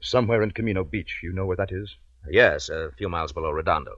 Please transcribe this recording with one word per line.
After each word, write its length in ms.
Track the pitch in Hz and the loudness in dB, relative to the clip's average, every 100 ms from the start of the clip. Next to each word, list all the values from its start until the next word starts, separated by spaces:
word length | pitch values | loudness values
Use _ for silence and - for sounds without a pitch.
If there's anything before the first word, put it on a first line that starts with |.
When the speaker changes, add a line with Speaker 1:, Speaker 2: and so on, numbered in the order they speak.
Speaker 1:
somewhere 400 | - 127 110 113 | 0 2 4 4
in 100 | 107 | 2
Camino 320 | 95 113 95 | 0 -2 0
Beach. 360 | 85 104 - - | -2 -4 -8 -8
You 80 | 87 | -6
know 140 | 92 95 | -4 -2
where 100 | 92 | -2
that 160 | 98 | -2
is? 240 | 95 101 - - - - | -4 -8 -14 -20 -18 2
Speaker 2:
Yes, 380 | 95 117 76 - | 6 6 4 -2
a 240 | 80 80 - | -4 -6 -6
few 120 | 98 | -4
miles 240 | 85 80 | -2 -4
below 180 | 78 80 | -4 -2
Redondo. 460 | 76 85 78 67 | 0 2 0 -2